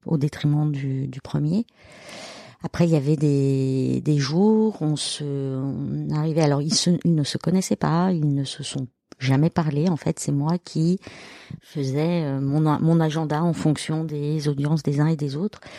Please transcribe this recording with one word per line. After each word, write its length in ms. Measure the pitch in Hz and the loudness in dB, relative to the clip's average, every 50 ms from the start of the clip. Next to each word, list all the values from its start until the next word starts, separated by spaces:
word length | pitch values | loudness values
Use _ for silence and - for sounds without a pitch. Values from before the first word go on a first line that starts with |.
| - | -4
au 120 | - 165 | -2 -2
détriment 540 | 147 135 147 - - - 147 147 151 151 151 | 0 0 -2 -2 -2 0 0 2 2 0 0
du, 360 | 143 135 139 135 135 131 135 | -2 -2 -4 -4 -4 -4 -4
du 140 | 135 127 131 | -6 -8 -12
premier. 440 | - - - 147 147 151 175 214 240 _ _ _ - - - - - - - - - - - - - - - _ - | -10 -6 -4 -2 0 0 0 -2 -2 _ _ _ -20 -20 -20 -20 -20 -18 -18 -16 -16 -16 -18 -18 -20 -20 -16 _ -12
Après, 220 | - - - 175 | -6 0 2 2
il 60 | 170 | 4
y 60 | 160 | 4
avait 180 | 151 131 143 156 | 4 4 2 2
des, 840 | 139 156 147 143 139 135 139 135 135 131 131 131 131 127 127 127 127 | 4 4 4 4 4 4 2 2 2 2 0 0 0 0 0 0 0
des 160 | 123 147 151 | 0 2 2
jours, 640 | 143 135 131 156 175 202 214 220 220 220 220 208 - | 2 2 0 2 2 4 4 4 4 2 2 0 -2
on 140 | 156 156 151 | -2 -2 -2
se, 280 | 139 - - - - 147 | -2 -4 -6 -6 -6 -6
on 840 | 143 139 139 135 135 131 131 131 139 131 - 143 131 139 151 151 147 151 | -4 -4 -4 -4 -2 -2 -2 -4 -4 -4 -4 -4 -4 -4 -4 -4 -2 -2
arrivait, 280 | 151 156 160 151 165 | 0 0 0 2 2
alors 200 | 156 143 143 143 | 2 4 2 2
ils 120 | 143 160 - | 0 0 0
se, 160 | - - 180 175 - - | 0 2 2 2 2 2
ils 100 | 175 165 | 2 2
ne 80 | 151 139 | 2 2
se 140 | - - | 0 -2
connaissaient 380 | - - 165 180 190 185 - 202 | -4 -2 0 0 0 2 0 -2
pas, 360 | - - 147 156 170 180 190 | 0 0 0 2 2 2 2
ils 220 | 185 160 151 147 139 | 0 2 0 0 0
ne 100 | 139 135 | 0 -2
se 200 | 131 - - 139 | -4 -6 -10 -10
sont 240 | - - 139 131 120 _ _ _ - - - | -8 -6 -6 -8 -8 _ _ _ -20 -12 -4
jamais 300 | 127 131 135 135 151 165 | 0 2 4 4 4 2
parlé. 400 | - - 160 151 143 147 160 190 | 2 0 -2 0 0 0 0 0
En 60 | 165 | 0
fait, 240 | 135 - 160 156 - | 0 -2 -2 -4 -2
c'est 120 | - 147 | -2 -2
moi 260 | 143 139 143 156 175 | 0 0 0 0 -2
qui 420 | 175 - - - 156 160 170 180 196 - - - - - - - - - - - - | -2 -4 -4 -2 0 2 2 0 -2 -4 -12 -18 -18 -20 -20 -20 -20 -18 -16 -16 -16
faisais, 640 | _ - - 156 135 131 131 147 156 170 175 170 156 | _ -10 -6 -4 -4 -2 -2 0 0 0 0 0 -2
euh, 180 | 143 135 135 | -2 -2 -2
mon 240 | 139 139 139 156 156 | 0 0 2 2 2
a-, 140 | 156 147 - | 2 2 2
mon 200 | - 160 165 165 | 4 4 4 4
agenda 440 | 160 156 147 160 160 147 151 151 170 | 4 2 0 -2 -2 -2 0 0 0
en 100 | 175 160 | 0 0
fonction 500 | - - 156 143 - - - 156 160 160 | 0 2 0 0 0 -2 -4 -4 -4 -4
des 440 | 156 151 147 147 147 156 156 143 | -4 -4 -4 -2 -2 -2 -2 0
audiences 360 | 147 143 139 143 147 165 156 - | -2 0 0 0 0 0 0 0
des 160 | 156 143 143 | 0 2 2
uns 80 | 151 | 2
et 80 | 160 165 | 2 2
des 200 | 143 151 139 135 | 0 -2 -4 -4
autres. 240 | 151 190 214 - - - - - | -4 -4 -6 -6 -10 -20 -20 -18